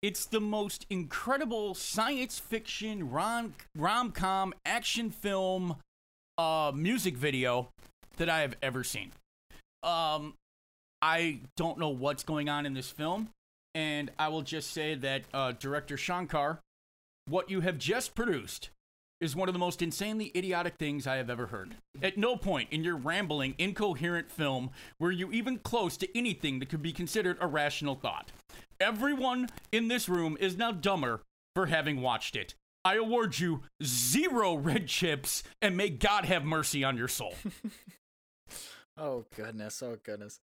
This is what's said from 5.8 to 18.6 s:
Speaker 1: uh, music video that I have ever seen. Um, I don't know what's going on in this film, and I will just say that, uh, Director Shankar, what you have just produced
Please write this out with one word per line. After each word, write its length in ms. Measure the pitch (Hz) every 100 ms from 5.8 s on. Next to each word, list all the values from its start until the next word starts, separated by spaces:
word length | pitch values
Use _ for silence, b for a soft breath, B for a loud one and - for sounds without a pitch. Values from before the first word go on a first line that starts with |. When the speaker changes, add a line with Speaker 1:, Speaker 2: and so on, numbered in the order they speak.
| - _ _ _ _ -
Speaker 1:
uh, 360 | 165 160 151 135
music 400 | 165 240 185 127
video 540 | 147 131 127 123 123 - - _ - -
that 120 | 165
I 120 | 160
have 140 | 147 123
ever 220 | 135 127
seen. 300 | 123 - 95 - _ _ _ B _ _
Um, 520 | - 170 160 151 147 - _ _ _ _ _ _
I 380 | 156 165 170 139 131 -
don't 220 | 170 156
know 100 | 156
what's 340 | 131 135 143
going 260 | - 151 147
on 160 | 147 147
in 80 |
this 180 | 135 127
film, 380 | - 151 190 220 - _ _ _
and 380 | 160 156 147 139 -
I 80 | 156
will 140 | 156
just 300 | 143 160 143
say 220 | - 151 151
that, 280 | 135 135 -
uh, 200 | 135 131
Director 420 | 123 135 147 143 139
Shankar, 640 | - 180 170 160 143 160 _ _ _ _ _ _ -
what 220 | 165 185
you 120 | 190
have 160 | 170 160
just 360 | 131 226 240
produced 560 | - 240 156 98 -